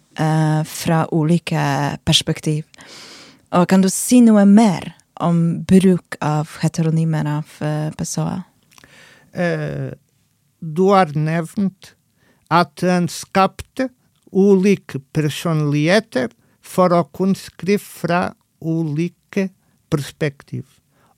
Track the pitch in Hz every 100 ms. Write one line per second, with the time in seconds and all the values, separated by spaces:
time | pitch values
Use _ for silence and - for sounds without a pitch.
0 | _ - 156 156 156 156 151 - - 160
1 | - 165 151 175 - 160 147 139 143 151
2 | - 156 - 156 160 151 - _ - -
3 | - - - _ - 180 175 190 190 -
4 | - 247 233 214 202 202 226 165 - -
5 | _ - 170 170 165 170 160 190 185 180
6 | - - 147 151 151 - 160 - 160 160
7 | 160 156 147 147 156 - 151 151 156 -
8 | 165 - 160 185 - _ _ _ - -
9 | - _ _ - 175 156 147 143 135 -
10 | _ _ _ _ _ _ 165 156 190 196
11 | 170 151 156 165 165 - 196 - - _
12 | _ _ _ _ - 165 165 - 180 180
13 | 175 - - 196 190 - - - 262 _
14 | _ _ _ 185 202 196 202 190 _ 135
15 | - 156 151 - 180 156 147 147 156 208
16 | 226 254 240 _ _ _ - - 180 175
17 | 165 - 190 185 - - 170 202 - -
18 | 165 175 190 - _ _ 165 165 160 147
19 | 175 _ _ 202 190 _ _ _ - 151
20 | 135 - 151 139 - 123 - _ _ _
21 | _